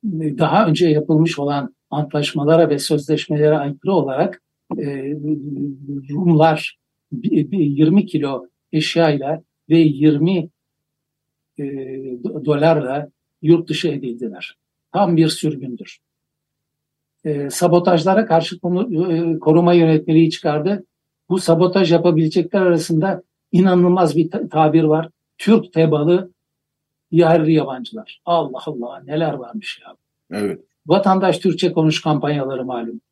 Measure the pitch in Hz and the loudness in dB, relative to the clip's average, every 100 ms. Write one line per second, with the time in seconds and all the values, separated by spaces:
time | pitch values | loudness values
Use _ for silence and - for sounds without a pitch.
0 | 226 160 156 127 156 170 170 151 170 151 | -6 -6 -6 -2 0 2 2 2 2 2
1 | 151 156 165 151 143 139 127 _ _ 143 | 2 2 2 0 -4 -4 -6 _ _ -6
2 | 147 151 143 156 147 165 160 147 - 151 | -4 -4 -4 -2 2 4 4 0 -2 -4
3 | 143 151 - 147 151 151 143 143 - 190 | 0 -4 -2 0 2 2 -2 -6 -2 0
4 | 135 135 185 - _ _ _ - 147 139 | 0 -2 -4 -4 _ _ _ -8 -8 -8
5 | 135 151 147 147 143 139 143 135 139 143 | -8 -8 -6 -6 -6 -8 -8 -8 -10 -12
6 | 135 147 180 156 160 156 - _ _ _ | -8 -2 2 4 4 2 -6 _ _ _
7 | _ 127 - 160 147 196 147 139 156 196 | _ -6 -2 -2 -2 -2 -2 2 2 2
8 | 185 151 139 135 - _ _ 156 156 165 | 0 -4 -4 -8 -12 _ _ -4 -2 2
9 | 165 147 135 160 _ _ _ 165 156 139 | 2 2 -4 -8 _ _ _ 4 4 4
10 | 151 143 165 190 160 _ _ _ _ _ | 2 2 0 0 -4 _ _ _ _ _
11 | _ _ _ _ _ - 143 139 131 131 | _ _ _ _ _ -12 -10 -10 -12 -12
12 | 135 123 117 151 139 147 156 151 131 143 | -12 -10 -10 -8 -2 2 2 2 -2 -8
13 | 147 _ _ _ 151 165 165 156 170 139 | -10 _ _ _ 2 2 2 -4 -4 -4
14 | 131 117 117 98 - _ _ _ _ 180 | -8 -8 -10 -12 -20 _ _ _ _ -2
15 | 196 165 156 - 156 143 131 120 - - | 2 4 2 0 -4 -6 -10 -12 -16 -20
16 | _ _ _ _ _ _ _ _ _ _ | _ _ _ _ _ _ _ _ _ _
17 | _ _ 160 143 139 - 175 175 175 170 | _ _ -6 -6 -6 -2 2 2 4 2
18 | 175 190 226 165 165 180 180 180 247 165 | 2 0 2 0 0 -8 -4 -2 -2 -2
19 | 185 165 170 156 151 160 175 175 160 156 | -2 -2 -2 -2 2 4 6 4 4 2
20 | 156 160 165 - 165 147 156 202 - _ | 2 2 2 0 -4 -2 -2 -4 -8 _
21 | _ _ _ 185 - 160 180 190 175 165 | _ _ _ -4 0 2 2 2 2 4
22 | 180 160 156 185 170 202 185 165 160 160 | 4 2 0 0 -2 0 2 0 0 -2
23 | 190 - _ _ _ 170 185 180 175 180 | 0 -4 _ _ _ 2 4 4 4 4
24 | 165 147 165 165 - 151 156 156 156 156 | 2 0 -2 -4 -6 0 2 4 2 0
25 | 165 _ _ _ - 220 - 160 160 151 | -2 _ _ _ 2 2 2 0 2 2
26 | 151 180 185 _ _ _ _ _ _ _ | 2 0 -2 _ _ _ _ _ _ _
27 | _ 165 165 165 156 156 131 127 117 110 | _ 2 4 4 4 2 0 -8 -12 -16
28 | 107 - - 170 139 127 - 135 120 - | -18 -16 -2 -2 -2 -8 -12 -10 -10 -12
29 | 135 151 160 139 117 107 - - - - | -8 -4 -4 -6 -10 -12 -12 -16 -20 -20
30 | _ _ _ 104 101 87 _ _ 151 185 | _ _ _ -6 -6 -6 _ _ 0 2
31 | 196 190 190 165 190 160 175 160 156 151 | 2 2 0 0 -2 0 -2 0 0 0
32 | 160 147 143 147 135 131 127 123 117 113 | -2 -2 -2 -4 -4 -6 -8 -8 -10 -12
33 | _ | _